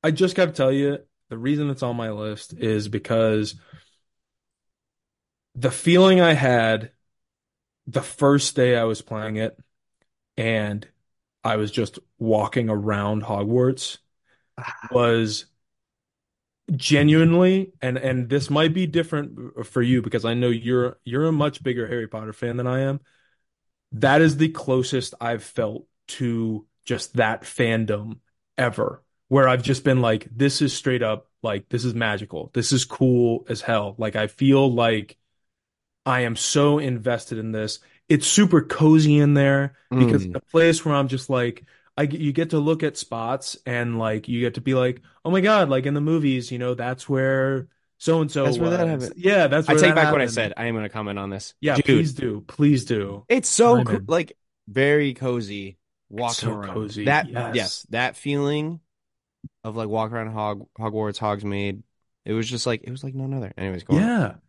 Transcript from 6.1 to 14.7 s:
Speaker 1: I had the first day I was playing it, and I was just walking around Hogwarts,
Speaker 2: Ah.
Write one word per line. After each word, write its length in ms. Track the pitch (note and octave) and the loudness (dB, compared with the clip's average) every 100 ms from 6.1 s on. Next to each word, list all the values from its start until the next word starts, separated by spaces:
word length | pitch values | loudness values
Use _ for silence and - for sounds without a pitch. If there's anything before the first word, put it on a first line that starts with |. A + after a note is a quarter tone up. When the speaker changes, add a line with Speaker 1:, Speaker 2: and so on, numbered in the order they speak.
| F#3 | 8
Speaker 1:
I 120 | E3+ | 6
had 580 | D3 C3 A#2+ A2+ A2+ A2+ _ _ _ _ _ _ _ _ _ - | 4 4 4 2 0 -4 _ _ _ _ _ _ _ _ _ -8
the 160 | C3+ | -8
first 520 | - - C#3+ C#3+ C3+ | -8 0 4 4 2
day 220 | - B2 A#2+ | 0 2 2
I 80 | |
was 180 | A2+ G#2+ | 0 -4
playing 340 | - A2 G#2+ G#2+ | -8 -10 -6 -4
it, 220 | A2 - _ _ _ _ _ _ _ - | -6 -8 _ _ _ _ _ _ _ -4
and 500 | A2+ A2 G#2 G#2 - _ _ _ _ _ | -2 0 -2 -6 -10 _ _ _ _ _
I 140 | A2+ A2 | -4 -2
was 140 | G#2+ | -2
just 280 | - G#2 - _ _ | -2 -4 -6 _ _
walking 520 | A2+ G#2+ G2 B2+ A2+ | 0 2 2 -2 0
around 540 | G#2 G#2 G2+ G#2 G#2+ | -2 -2 -2 0 -2
Hogwarts, 720 | G#2+ G2+ G#2 B2 B2+ C3 - - _ _ _ _ _ - | -4 -4 0 2 2 0 -8 -12 _ _ _ _ _ -16
Speaker 2:
Ah. 320 | - | -14